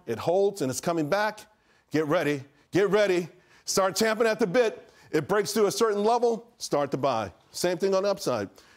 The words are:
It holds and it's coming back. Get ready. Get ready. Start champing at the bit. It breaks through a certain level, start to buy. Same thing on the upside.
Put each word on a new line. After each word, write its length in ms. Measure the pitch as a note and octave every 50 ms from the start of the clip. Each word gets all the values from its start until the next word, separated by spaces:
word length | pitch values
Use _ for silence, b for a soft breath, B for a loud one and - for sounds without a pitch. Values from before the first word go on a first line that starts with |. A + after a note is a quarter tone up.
| _
It 120 | A#2 A2+ -
holds 440 | - D#3+ F3 G3 G3+ G3+ G3 -
and 80 | C#3 C3
it's 100 | B2 -
coming 280 | - F3 E3+ E3 D3+ C#3+
back. 320 | F#3+ G3+ G#3+ G#3+ G#3 - - b b b b b b b b b
Get 160 | - D#3 D#3
ready. 380 | C#3+ E3 F3+ D3+ D3 D3 C3+ A#2+ b b b b b
Get 180 | - F3 G#3 F#3
ready. 400 | G3 G#3+ G#3 F#3+ F3+ F3 F3 - - b b b b b b
Start 280 | - - G3 F#3+ F#3+ -
champing 320 | - A3 A3 A3 G#3 A#3
at 120 | A3 G#3+ A3
the 80 | A3+
bit. 420 | F3+ E3 B3+ A#3 G#3+ - - - B B B B B
It 180 | - D#3+ C3+ -
breaks 240 | G3+ G#3+ G3 -
through 140 | - A3+ G3+
a 60 | F#3
certain 300 | - - A#3 A3 G3+ G3+
level, 480 | G#3 A3+ B3 A#3+ A#3+ A#3 A3+ - - - _
start 340 | - - - D#3+ C#3+ C#3+ C3
to 40 | -
buy. 360 | C3+ C#3 C#3 A#2+ A2 G#2 F2+ - _ _ _
Same 260 | - - - F3 F3+
thing 180 | E3 G3 G3 F#3+
on 80 | F#3+ G3
the 60 | G3+
upside. 380 | G3 G3+ - C#3+ B2 G#2+ G2 F#2 B B B B B